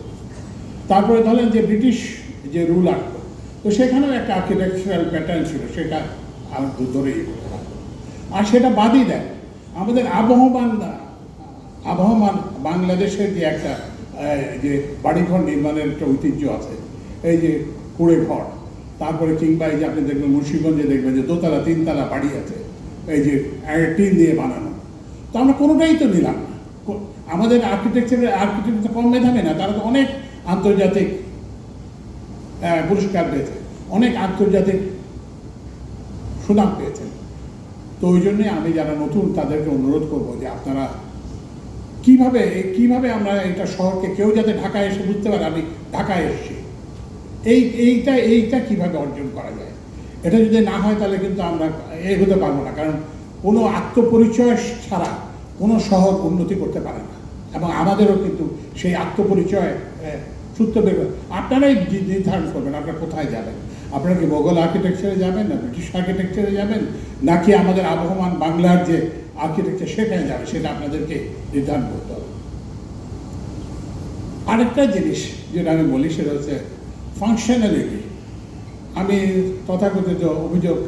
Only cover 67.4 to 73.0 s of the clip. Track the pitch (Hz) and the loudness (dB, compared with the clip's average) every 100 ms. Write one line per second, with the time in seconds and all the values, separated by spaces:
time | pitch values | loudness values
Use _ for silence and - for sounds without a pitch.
67.4 | 214 202 185 185 175 165 175 190 180 175 | 6 6 6 2 2 0 -2 -2 -2 0
68.4 | 156 170 180 180 185 165 - - - - | 0 2 6 6 4 0 0 -6 -12 -6
69.4 | 160 - 180 - 170 - 214 180 139 135 | -4 -2 -2 -2 -4 -2 0 0 -2 -4
70.4 | - 160 147 143 147 151 160 147 - - | -4 -4 -4 -4 -6 -6 -4 -6 -6 -10
71.4 | - 143 139 143 113 101 - - 95 - | -6 -2 0 -2 -2 -6 -8 -10 -12 -12
72.4 | - - - - - - | -12 -12 -12 -14 -14 -14